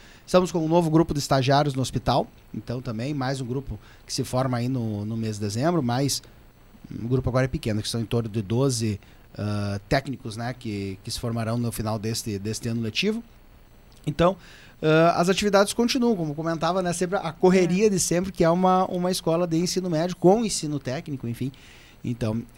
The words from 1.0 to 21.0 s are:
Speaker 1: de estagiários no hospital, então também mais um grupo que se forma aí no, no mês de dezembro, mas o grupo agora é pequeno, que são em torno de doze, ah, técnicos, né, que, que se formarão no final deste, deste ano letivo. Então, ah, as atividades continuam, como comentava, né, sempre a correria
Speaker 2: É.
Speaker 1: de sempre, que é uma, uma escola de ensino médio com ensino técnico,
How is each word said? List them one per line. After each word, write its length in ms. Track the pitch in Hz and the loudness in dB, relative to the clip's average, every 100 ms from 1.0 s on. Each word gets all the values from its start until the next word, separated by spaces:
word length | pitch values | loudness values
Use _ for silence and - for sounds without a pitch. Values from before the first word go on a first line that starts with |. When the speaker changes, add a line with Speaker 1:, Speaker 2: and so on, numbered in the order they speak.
| 165 | 4
Speaker 1:
de 60 | 147 | 0
estagiários 540 | - 135 127 139 147 | 0 2 4 4 2
no 80 | 131 | 0
hospital, 460 | 127 131 - 123 123 - - | -2 -2 0 0 0 -8 -14
então 280 | 117 - 120 | -12 -8 -8
também 320 | 127 110 127 | -6 -6 -4
mais 260 | 151 131 135 | -4 -4 -4
um 60 | 123 | -6
grupo 340 | 127 131 107 - - - | -6 -8 -12 -14 -20 -10
que 80 | |
se 120 | - 127 | -6 -2
forma 320 | 127 131 123 | -2 0 0
aí 100 | 120 | -2
no, 380 | 131 113 104 104 | -2 -2 -4 -4
no 100 | 113 | -4
mês 220 | 110 104 | -4 -4
de 80 | 104 | -4
dezembro, 360 | 107 151 175 | -2 0 0
mas 400 | 123 120 139 - - - - - - - - | 0 0 0 -2 -8 -20 -20 -20 -20 -20 -14
o 160 | - 113 | -10 -2
grupo 220 | 131 127 | -2 0
agora 160 | 123 131 | 0 0
é 20 | |
pequeno, 340 | 160 117 107 | -2 -2 -2
que 60 | 107 | -2
são 140 | 117 | -4
em 40 | 110 | -2
torno 240 | 120 117 | -2 -2
de 120 | 104 | -4
doze, 580 | 98 117 139 120 113 101 - - - - | -2 0 2 0 -2 -4 -8 -20 -16 -8
ah, 420 | 104 104 101 101 - | -4 -4 -4 -6 -2
técnicos, 480 | 143 139 120 117 110 | -2 -2 -8 -10 -8
né, 180 | 120 | -8
que, 460 | 127 113 101 98 95 | -8 -8 -6 -6 -8
que 60 | - | -10
se 100 | - | -8
formarão 380 | 120 117 110 120 | -4 -4 -2 -2
no 140 | 117 | -2
final 260 | 110 110 113 | -4 -4 -4
deste, 400 | 110 117 - 101 | -4 -4 -4 -6
deste 300 | 101 107 120 | -4 -6 -4
ano 140 | 113 | -4
letivo. 420 | 113 - 196 220 - - - - - - - - - | -4 -2 -2 -2 -6 -18 -20 -20 -20 -20 -20 -12 -6
Então, 320 | 143 170 190 - - - - | 2 2 2 -8 -20 -20 -4
ah, 320 | 156 156 165 - | 2 6 6 4
as 120 | 175 | 2
atividades 440 | 185 208 196 202 | 2 4 4 4
continuam, 420 | - 233 269 240 208 | 2 0 2 2 0
como 200 | 156 147 | -2 -4
comentava, 460 | 160 165 165 185 | -4 -2 0 0
né, 120 | 180 | 0
sempre 240 | 170 180 190 | -2 -2 -2
a 140 | 165 | -4
correria 560 | - 185 185 175 180 220 | 2 6 6 4 4 4
Speaker 2:
É. 20 | |
Speaker 1:
de 100 | 185 | 2
sempre, 320 | - 170 190 | 0 0 -2
que 120 | - | 2
é 60 | 165 | 2
uma, 360 | 175 185 185 185 | 4 4 4 2
uma 260 | 180 180 | 0 -2
escola 360 | 185 - 165 175 | -2 0 0 0
de 100 | 160 | 0
ensino 320 | 180 185 180 | 0 -2 -2
médio 260 | 156 175 175 | -2 -2 2
com 300 | 170 208 220 | 4 4 2
ensino 340 | - 151 147 | -4 -4 -6
técnico, 480 | 127 131 | -6 -8